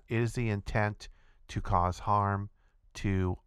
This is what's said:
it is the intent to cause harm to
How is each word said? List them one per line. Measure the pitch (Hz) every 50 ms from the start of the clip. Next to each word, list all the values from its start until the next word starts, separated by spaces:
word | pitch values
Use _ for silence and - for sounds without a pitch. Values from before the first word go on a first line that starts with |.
| - _
it | 120
is | 117 120 113 -
the | - 120 113
intent | 104 101 98 - - 120 107 104 104 - - - - _ - - _ _ - -
to | - 107
cause | - - 104 90 87 90 90 -
harm | - - 104 104 101 101 101 101 101 101 - _ _ _ _ _ _ - _
to | - - 104 95 95 92 92 90 - _